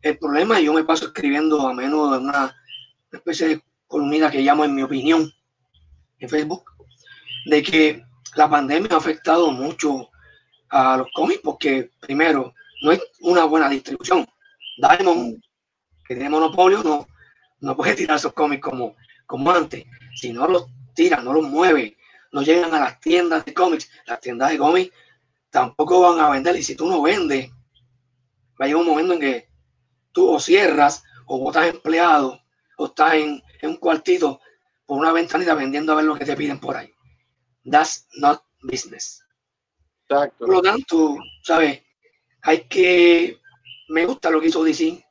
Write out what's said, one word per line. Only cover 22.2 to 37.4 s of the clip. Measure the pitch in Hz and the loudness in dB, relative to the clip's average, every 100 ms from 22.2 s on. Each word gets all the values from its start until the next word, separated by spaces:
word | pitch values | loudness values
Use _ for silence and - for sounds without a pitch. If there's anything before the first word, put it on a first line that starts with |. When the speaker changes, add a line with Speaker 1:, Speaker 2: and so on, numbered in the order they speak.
| _ | _
Speaker 1:
no | 143 | -4
llegan | 143 170 170 | 2 2 2
a | 160 | 0
las | 135 - | -2 -4
tiendas | 160 170 - 320 - | 0 0 2 -2 -4
de | |
cómics, | - 359 302 - _ - | -2 0 0 -6 _ -14
las | - | -12
tiendas | - 120 135 | -10 -4 -2
de | 151 | 0
cómics | 143 180 185 _ _ _ _ _ _ | 2 2 -2 _ _ _ _ _ _
tampoco | - - - - 359 | -2 -2 -4 2 6
van | 180 170 | 6 6
a | 151 | 2
vender. | 139 175 180 | 2 0 -2
Y | |
si | - 139 | -4 -6
tú | 165 | -4
no | 175 | 0
vendes, | 147 202 160 135 127 - _ _ _ _ _ _ _ _ _ _ | 0 0 -2 -4 -6 -20 _ _ _ _ _ _ _ _ _ _
va | 139 | -2
a | |
llegar | 156 | 0
un | 170 | 2
momento | 156 175 | 0 0
en | 170 | 0
que | 139 120 _ _ _ _ _ _ _ | 0 -4 _ _ _ _ _ _ _
tú | - 185 | 2 2
o | 151 | 2
cierras, | - 185 190 147 143 - _ - - | 2 4 4 4 2 2 _ -20 -10
o | 131 | -6
botas | 135 - 170 | -2 0 0
empleados, | 165 156 165 175 151 135 - _ _ _ - | -2 -2 2 4 4 2 -8 _ _ _ -10
o | - | -10
estás | - 156 | 0 2
en, | 156 151 139 _ _ | 2 0 -8 _ _
en | 151 | -8
un | 165 | -4
cuartito | 170 156 - 180 151 135 _ _ _ _ _ | -2 -2 0 0 0 -4 _ _ _ _ _
por | 139 | -2
una | 160 | 0
ventanita | 165 170 175 175 | 0 -2 -4 -2
vendiendo | 151 135 143 156 | -2 -2 -4 -2
a | 151 | 0
ver | 156 | 0
lo | 147 | -2
que | 143 | -6
te | 143 | -6
piden | 147 139 | -6 -8
por | - 135 | -8 -10
ahí. | - _ _ _ _ _ | -12 _ _ _ _ _